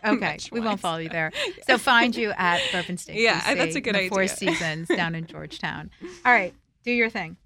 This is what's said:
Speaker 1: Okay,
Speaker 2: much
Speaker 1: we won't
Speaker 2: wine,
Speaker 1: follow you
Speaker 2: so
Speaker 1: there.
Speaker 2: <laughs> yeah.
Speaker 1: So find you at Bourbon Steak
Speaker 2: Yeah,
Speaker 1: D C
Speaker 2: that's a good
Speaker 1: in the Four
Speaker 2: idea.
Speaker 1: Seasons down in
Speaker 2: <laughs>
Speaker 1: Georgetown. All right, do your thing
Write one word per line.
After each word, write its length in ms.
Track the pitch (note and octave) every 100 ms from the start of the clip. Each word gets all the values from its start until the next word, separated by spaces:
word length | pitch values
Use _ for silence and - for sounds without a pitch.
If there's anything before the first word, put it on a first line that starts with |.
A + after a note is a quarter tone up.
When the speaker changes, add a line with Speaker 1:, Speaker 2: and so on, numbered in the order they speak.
Speaker 1:
Okay, 160 | A3 A3+
Speaker 2:
much 320 | F#3+ D3+ -
Speaker 1:
we 80 | A#3
won't 100 | A3+
Speaker 2:
wine, 80 | G3+
Speaker 1:
follow 200 | F3+ E3
you 100 | E3
Speaker 2:
so 40 |
Speaker 1:
there. 180 | E3 D#3 C#5+
Speaker 2:
<laughs> 80 | C5
yeah. 160 | - -
Speaker 1:
So 100 | B3
find 360 | - A#3+ A#3+ A#3
you 160 | G#3+ -
at 220 | F3+ F3 -
Bourbon 260 | F#3 F3 F3+
Steak 200 | - -
Speaker 2:
Yeah, 200 | A3+ E3+
Speaker 1:
D 100 | -
C 40 | F#3
Speaker 2:
that's 200 | E3 G#3+
a 60 |
good 140 | C4 G3+
Speaker 1:
in 80 |
the 60 | F#3
Four 120 | F#3+
Speaker 2:
idea. 120 | F#3+ -
Speaker 1:
Seasons 520 | B3+ E4 E3 D#3 E3
down 240 | - E3+ E3
in 100 | D#3+
Speaker 2:
<laughs> 20 |
Speaker 1:
Georgetown. 640 | D#3 D3+ - E3 D3+ D#3 - - - B3
All 60 |
right, 220 | A#3+ F3+ - _ _
do 80 | -
your 180 | A#3+ A3+
thing 280 | A3+ E3 F3